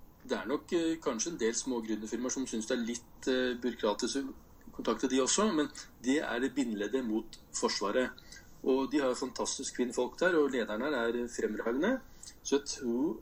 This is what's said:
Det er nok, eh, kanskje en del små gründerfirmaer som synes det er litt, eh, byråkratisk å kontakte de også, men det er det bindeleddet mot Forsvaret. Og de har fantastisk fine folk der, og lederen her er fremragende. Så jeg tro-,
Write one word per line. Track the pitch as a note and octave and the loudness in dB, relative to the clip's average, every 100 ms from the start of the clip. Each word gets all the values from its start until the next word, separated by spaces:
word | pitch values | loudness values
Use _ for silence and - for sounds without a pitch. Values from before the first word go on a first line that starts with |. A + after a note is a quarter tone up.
| - - - | -20 -18 -6
Det | A2+ | -4
er | F#2+ | -2
nok, | D3 - | -4 0
eh, | F3 E3 D#3+ | 0 2 0
kanskje | - A#2 E3+ | -2 -2 -4
en | E3 | 0
del | A2+ | 0
små | A#2+ - A#2+ A2 | 0 -2 -2 0
gründerfirmaer | G#2+ G#2+ A#2 B2 | -4 -2 -4 -2
som | C3+ B2+ | -2 -2
synes | A#2 A2 | -4 -2
det | B2+ | -2
er | A#2 | -2
litt, | A#2+ - - - | -6 -10 -6 0
eh, | B2+ B2+ A#2+ | 2 2 0
byråkratisk | B2 A2+ G#2+ G#2 A#2+ C#3 | -2 0 0 2 0 -2
å | C#3 - - - - | -4 -10 -18 -20 -18
kontakte | - B2 A2 C3 | -6 -2 0 2
de | C3 | 2
også, | C3 - G#3+ | 4 4 4
men | D#3+ C#3+ - - - | 2 0 -4 -16 -6
det | B2+ C#3+ | 0 2
er | - A#2 | 2 0
det | C3 C3+ | 0 0
bindeleddet | A#2+ G#2 G2+ C3 A#2+ | -2 0 0 0 0
mot | A2 - - - | -2 -2 -14 -10
Forsvaret. | - A#2 - G2 A#2+ B2 - - - - - | -2 0 0 0 2 0 -4 -16 -18 -18 -4
Og | - C3 C3 | 2 2 4
de | D3 | 2
har | C3+ A#2+ | 2 0
fantastisk | C3 - G#2 - C3 - | -4 -2 -4 -2 -6 -2
fine | B2 | 0
folk | B2 B2 - | 2 -2 2
der, | F3+ E3+ | 4 6
og | C#3+ | 4
lederen | C3 G#2+ G#2+ | 4 0 0
her | C#3 | 0
er | C#3 A#2 A#2+ A#2+ | 0 2 0 -2
fremragende. | - A2+ G#2 A2+ B2+ F#3 C4 - - - - | -2 0 0 0 2 2 0 -4 -16 -18 -12
Så | - C#3 | 0 0
jeg | - | 0
tro-, | - B2 A#2+ D#3 - | -6 -2 2 0 -2